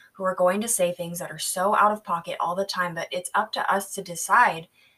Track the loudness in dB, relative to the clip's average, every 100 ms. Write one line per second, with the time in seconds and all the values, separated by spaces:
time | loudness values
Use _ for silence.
0 | -20 -4 -2 4 4 4 0 2 0 0
1 | -6 -8 -10 -8 -6 0 2 4 4 2
2 | -2 -4 -4 -4 -2 -2 -2 -2 -4 -4
3 | -6 -6 -4 -2 -2 -2 -2 -2 -2 -8
4 | -8 -6 2 6 6 2 -8 _ _